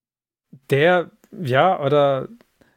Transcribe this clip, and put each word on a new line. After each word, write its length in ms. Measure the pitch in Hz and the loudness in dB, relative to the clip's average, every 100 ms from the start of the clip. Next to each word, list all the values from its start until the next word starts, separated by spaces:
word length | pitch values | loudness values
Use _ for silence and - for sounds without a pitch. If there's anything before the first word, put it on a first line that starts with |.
| _ _ _ _ _ 147 - | _ _ _ _ _ -20 -4
Der, 440 | 139 165 180 - _ _ - | 0 2 0 -4 _ _ -10
ja, 400 | 143 131 180 180 | -2 0 2 0
oder 480 | 135 147 139 135 - 233 _ _ _ | 0 0 0 -2 -8 -16 _ _ _